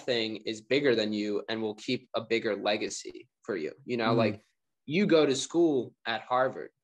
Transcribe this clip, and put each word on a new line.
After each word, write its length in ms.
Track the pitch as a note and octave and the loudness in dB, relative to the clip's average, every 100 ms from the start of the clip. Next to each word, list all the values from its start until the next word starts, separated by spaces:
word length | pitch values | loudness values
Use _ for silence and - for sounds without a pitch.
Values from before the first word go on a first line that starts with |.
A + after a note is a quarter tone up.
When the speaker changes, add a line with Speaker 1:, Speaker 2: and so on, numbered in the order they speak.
| - | -2
Speaker 1:
thing 320 | A#2+ A2 G#2+ - | -2 -2 -4 -8
is 160 | A2 | -8
bigger 340 | - C3 C#3+ A2+ | 0 2 4 2
than 160 | G#2+ | 2
you 320 | G#2+ G#2 G2+ - | -2 -2 -4 -4
and 120 | A2 | -6
will 140 | A2 G#2 | -6 -6
keep 320 | - B2 - A#2 | -4 -6 -4 -8
a 60 | |
bigger 340 | A2+ A2+ A2 G2+ | -2 -2 0 -2
legacy 720 | G#2 A2 G2+ - - - - _ | -2 -2 -4 -8 -12 -16 -20 _
for 140 | - G2+ | -8 -6
you. 160 | D2+ - | -6 -8
You 140 | - A#2+ | -6 0
know, 160 | A2+ | 2
Speaker 2:
Mm. 40 | A2+ | 4
Speaker 1:
like, 260 | A2 G#2 _ _ _ _ - | 2 0 _ _ _ _ -4
you 200 | D#3 G3+ | 0 4
go 200 | D#3+ D3 | 6 4
to 100 | C3 | 2
school 580 | - E3 E3+ C#3 A2+ _ - | 0 2 4 4 -2 _ -6
at 160 | A2+ | -6
Harvard. 500 | - B2 C3 F#2+ - _ | 0 0 0 -2 -12 _